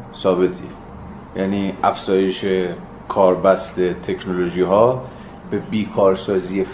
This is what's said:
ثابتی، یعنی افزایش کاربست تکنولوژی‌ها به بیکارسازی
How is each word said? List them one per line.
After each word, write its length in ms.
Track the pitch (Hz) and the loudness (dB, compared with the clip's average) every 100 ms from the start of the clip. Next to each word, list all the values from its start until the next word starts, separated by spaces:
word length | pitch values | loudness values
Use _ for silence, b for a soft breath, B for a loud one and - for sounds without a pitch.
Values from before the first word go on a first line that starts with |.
| - - | -14 -4
ثابتی، 460 | 98 90 90 - - - - - - - - 92 | 0 4 2 0 -12 -16 -16 -16 -16 -16 -12 -4
یعنی 360 | 95 98 98 - | -2 0 -2 0
افزایش 600 | 98 - - 95 95 92 101 95 90 87 - - - | 0 0 0 2 2 0 0 0 0 -4 -12 -16 -6
کاربست 720 | 104 95 87 95 92 - - | 4 4 6 4 4 2 0
تکنولوژی‌ها 1200 | 90 87 - 92 92 90 87 87 87 98 117 127 - B B B - | 0 0 -4 -6 -4 -2 0 0 4 6 6 2 -6 B B B -6
به 80 | 104 90 | -6 -2
بیکارسازی 960 | 110 98 - 98 95 - 98 90 98 92 | -4 -2 4 4 4 0 -2 0 -4 -4